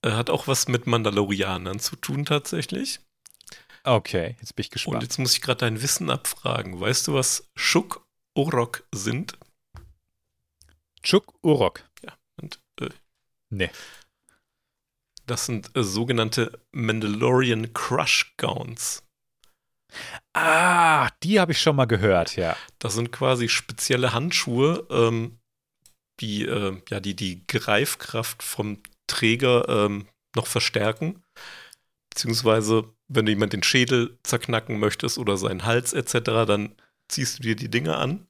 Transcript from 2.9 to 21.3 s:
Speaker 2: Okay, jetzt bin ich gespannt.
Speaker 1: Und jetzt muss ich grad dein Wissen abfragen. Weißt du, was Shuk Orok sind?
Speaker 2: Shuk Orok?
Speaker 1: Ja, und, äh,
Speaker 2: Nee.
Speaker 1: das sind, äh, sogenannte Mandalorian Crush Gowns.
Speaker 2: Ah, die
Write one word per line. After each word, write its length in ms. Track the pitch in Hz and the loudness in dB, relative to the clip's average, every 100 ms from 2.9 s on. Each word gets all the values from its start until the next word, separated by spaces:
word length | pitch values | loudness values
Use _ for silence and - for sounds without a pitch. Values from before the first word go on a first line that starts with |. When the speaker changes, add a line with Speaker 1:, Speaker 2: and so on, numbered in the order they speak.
| - _ _ - _ - - _ - | -8 _ _ -20 _ -20 -20 _ -8
Speaker 2:
Okay, 520 | - 117 - 95 82 120 | 2 2 2 -4 -4 -8
jetzt 160 | - - | -12 -10
bin 60 | |
ich 60 | - | -8
gespannt. 260 | - - 113 | -6 -4 -4
Speaker 1:
Und 60 | |
jetzt 160 | 120 - | -4 -4
muss 160 | 127 | 0
ich 60 | - | 0
grad 220 | - 120 | 0 0
dein 180 | 120 110 | 0 -2
Wissen 280 | 135 - 165 | -2 -2 -2
abfragen. 720 | 131 - - - - 92 90 | -4 -4 -6 -4 -4 -6 -4
Weißt 260 | 98 131 - | -2 0 0
du, 80 | |
was 340 | 139 127 - - - | 0 0 -2 -8 -4
Shuk 480 | - 170 - - _ _ _ | 2 2 0 -10 _ _ _
Orok 480 | - 147 131 120 - _ | -2 0 0 -2 -6 _
sind? 460 | - 101 117 202 - - _ _ - - _ _ _ _ _ _ _ _ _ _ _ | -6 -4 -4 -6 -14 -20 _ _ -20 -20 _ _ _ _ _ _ _ _ _ _ _
Speaker 2:
Shuk 300 | - 196 - _ | 2 2 2 _
Orok? 420 | 170 143 95 - - - | 2 4 2 0 -20 -20
Speaker 1:
Ja, 100 | - _ _ - | -20 _ _ -18
und, 180 | - - _ - | -16 -16 _ -10
äh, 80 | - - _ _ _ _ _ | -10 -10 _ _ _ _ _
Speaker 2:
Nee. 200 | 101 90 - - - _ _ _ _ _ _ _ _ _ _ _ - - | -4 -4 -4 -20 -20 _ _ _ _ _ _ _ _ _ _ _ -20 -8
Speaker 1:
das 200 | 117 - | -6 -4
sind, 300 | 113 - - | -6 -4 -2
äh, 80 | |
sogenannte 760 | 104 98 120 117 110 107 113 - _ | -2 -2 0 0 0 0 -2 -4 _
Mandalorian 1000 | 135 113 110 107 104 123 127 127 110 113 | -4 -2 0 -2 0 4 4 4 0 -2
Crush 640 | - - 123 - - - - | -6 -2 0 2 0 0 -4
Gowns. 680 | - - - 117 - - _ _ _ _ _ _ _ _ _ - - - _ | -4 -4 -8 -8 -8 -8 _ _ _ _ _ _ _ _ _ -16 -14 -16 _
Speaker 2:
Ah, 720 | - 165 160 180 175 165 156 127 _ | 0 2 4 6 6 6 4 2 _
die 180 | 165 | 2